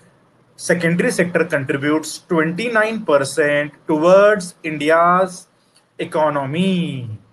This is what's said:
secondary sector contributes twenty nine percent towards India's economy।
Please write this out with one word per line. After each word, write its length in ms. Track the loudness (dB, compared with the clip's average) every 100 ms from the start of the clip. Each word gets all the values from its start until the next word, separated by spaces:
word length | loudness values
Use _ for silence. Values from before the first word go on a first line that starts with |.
| _ _ _ _ _ -12
secondary 520 | -2 0 0 0 0
sector 320 | -2 -2 -2 -2
contributes 680 | -2 -4 -4 0 -2 -4 -14 -4
twenty 360 | -2 -2 -4 -2
nine 280 | 0 0 -2 0
percent 720 | 0 0 0 0 0 -2 -8 -4
towards 600 | 2 6 6 6 4 -2 -12 -10
India's 720 | -4 2 4 4 2 0 -4 -20 _ _ _ _ -12
economy। 1080 | -6 0 0 0 -4 -2 -2 -2 -4 -6 -10 -14 _